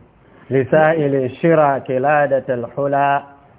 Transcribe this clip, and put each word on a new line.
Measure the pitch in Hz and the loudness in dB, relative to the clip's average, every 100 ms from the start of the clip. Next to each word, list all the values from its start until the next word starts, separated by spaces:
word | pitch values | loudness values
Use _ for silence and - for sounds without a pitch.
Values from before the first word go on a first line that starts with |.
| - _ _ - - | -20 _ _ -20 -4
لسائل | 131 123 156 156 165 143 139 127 | -2 0 2 2 2 0 -2 -4
شير | 131 170 160 143 135 | -2 0 2 2 0
كلادة | 131 127 139 147 143 135 127 | -4 -2 0 0 2 -2 -2
الحلى. | 120 117 - 143 139 139 143 - - _ | -6 -6 -6 -2 0 0 -2 -6 -20 _